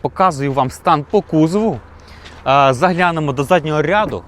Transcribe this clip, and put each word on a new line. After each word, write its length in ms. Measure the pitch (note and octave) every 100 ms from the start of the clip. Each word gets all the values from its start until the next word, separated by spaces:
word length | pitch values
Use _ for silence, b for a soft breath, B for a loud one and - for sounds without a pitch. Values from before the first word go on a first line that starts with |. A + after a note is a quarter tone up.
Показую 520 | C3+ - F#3+ C#3+ C#3
вам 180 | C3+ B2+
стан 340 | - - D#3 C#3+
по 100 | G#3
кузову. 580 | - D#3 D#3+ G3 A3 A#2+ - - B B B B C3
Е, 260 | C#3 C#3
заглянемо 600 | B2 F3+ F3 F3+ E3 D3+
до 100 | B2+
заднього 380 | C#3 F3+ D3+ D3+
ряду. 420 | D3+ G3+ G3 G2+